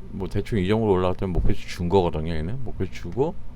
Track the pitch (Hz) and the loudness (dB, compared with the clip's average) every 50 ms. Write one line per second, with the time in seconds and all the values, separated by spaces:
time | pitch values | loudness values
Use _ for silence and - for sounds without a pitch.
0 | - - - 92 92 85 - 101 98 - 123 101 90 92 107 113 113 107 95 90 | -10 -10 -8 -8 -6 -4 -4 -4 -2 -2 0 0 2 2 2 2 4 4 4 4
1 | 92 90 92 - 98 95 85 - - - 101 - - - - - 87 87 95 98 | 2 2 0 0 -2 -2 0 4 4 4 4 4 2 -4 -4 -4 0 2 4 4
2 | 90 85 - 78 78 82 82 78 78 87 123 139 123 - - - 95 95 - - | 4 4 2 -2 -2 -2 -2 -2 -2 -2 -2 -2 -2 -2 -2 -2 -4 -4 -4 -6
3 | - 90 87 117 139 165 - - - - - | -8 -6 -2 -2 -2 -2 -2 -4 -6 -6 -8